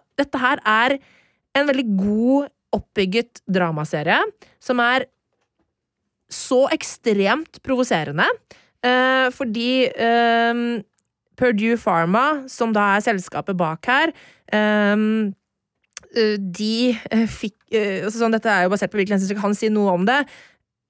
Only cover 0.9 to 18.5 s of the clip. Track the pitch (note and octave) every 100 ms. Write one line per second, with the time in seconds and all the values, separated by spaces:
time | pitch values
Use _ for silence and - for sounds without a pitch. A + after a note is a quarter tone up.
0.9 | C#4 _ _ _ _ _ C4+ D4 C4+ A#3+
1.9 | F#3+ G3+ G#3+ A#3+ C#4 C#4+ _ _ G#3 -
2.9 | - F#3+ A3 A#3+ - - F#3 F3 D#3 D3+
3.9 | D#3 D3 B3 G#4+ - - _ - B3 A#3+
4.9 | C4 C4 _ _ _ _ _ _ _ _
5.9 | _ _ _ - - - B3+ C#4 D#4 -
6.9 | - - G3+ G3 C4 D#4+ - - B3+ B3
7.9 | F3+ D3 D3 A3+ B4 - - _ _ B3
8.9 | B3+ C4 C4 B3+ B3+ B3+ G#3+ A#3+ C4 B3+
9.9 | - A#3 A#3 A#3 A#3 A#3 A#3+ A#3+ A#3 -
10.9 | _ _ _ _ - G3+ G#3 A3+ A#3 G#3+
11.9 | E3 E3 G#3 C#4 D4+ C4 - A#3 G#3 G#3
12.9 | G3 G#3+ G3+ - D3 D3 F#3 E3 D#3+ -
13.9 | C4 D#4+ - - _ _ G#3+ G#3+ G#3+ G#3
14.9 | G#3 G#3+ A3 G#3+ G3 _ _ _ _ _
15.9 | - - - G#3+ G#3 G3 F3 G#3+ A3+ B3
16.9 | A3+ - A3 A3+ - G#3 - - A3 G#3
17.9 | F#3+ G3+ A3+ A#3 A3+ A3